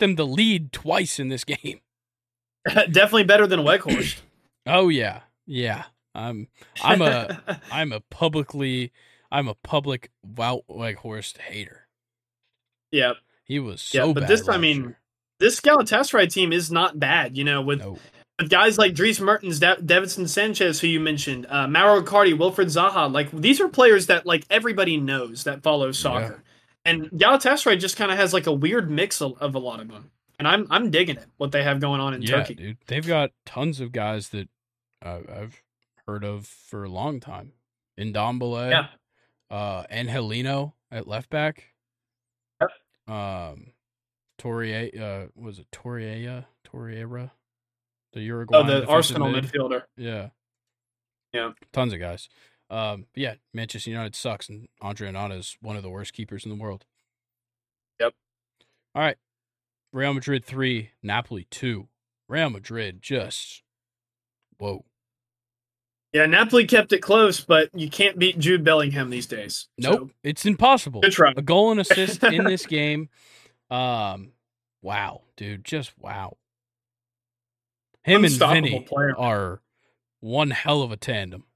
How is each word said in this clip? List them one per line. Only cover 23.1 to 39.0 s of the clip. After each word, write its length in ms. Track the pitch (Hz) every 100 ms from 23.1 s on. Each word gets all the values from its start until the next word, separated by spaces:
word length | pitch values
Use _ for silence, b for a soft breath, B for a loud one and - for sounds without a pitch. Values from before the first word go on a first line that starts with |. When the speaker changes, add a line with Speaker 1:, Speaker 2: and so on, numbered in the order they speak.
Speaker 2:
like, 180 | 135 143
these 300 | 160 196 277
are 60 | 381
players 380 | - 247 208 180
that, 180 | 175 175
like, 180 | 165 -
everybody 480 | 208 233 196 180 160
knows 460 | 135 135 120 120
that 180 | 147 139
follows 360 | 156 147 135 135
Speaker 1:
Yeah. 80 | 147
Speaker 2:
soccer. 320 | 123 110 - _ _ _ _
And 280 | 165 165 156
Galatasaray 680 | 170 202 269 254 294 254 185
just 160 | 185 -
kinda 200 | 202 190
has, 180 | 185
like, 140 | 180 160
a 40 |
weird 360 | 143 156 233 170
mix 320 | 151 202 -
of, 160 | 139 123
of 140 | 143 131
a 40 |
lot 200 | 127 113
of 80 | 110
them. 220 | 107 - _ _ -
And 80 | 151
I'm, 180 | 196 208
I'm 180 | 180 233
digging 280 | 156 180 131
it, 100 | - -
what 140 | 139
they 120 | 143
have 160 | 143 139
going 220 | 143 139
on 140 | 135 127
in 80 |
Speaker 1:
Yeah, 140 | 113 135
Speaker 2:
Turkey. 180 | - 117
Speaker 1:
dude. 220 | 98 113 -
They've 180 | 139 165
got 260 | 160 139 _ -
tons 340 | - 151 139
of 120 | 120
guys 380 | 120 107 107 101
that, 200 | 104 92 _ _ _ _ _ 87
uh, 140 | 87 -
I've 320 | - 110 - _ _ _ _ -
heard 160 | 104 104
of 220 | 104 104
for 360 | - _ 104
a 60 | 98
long 300 | 90 135 139
time. 340 | - 92 127 _ _ _ _ -
Ndombele, 720 | 202 104 110 123 120 120 123
Speaker 2:
Yeah. 160 | 156 143 _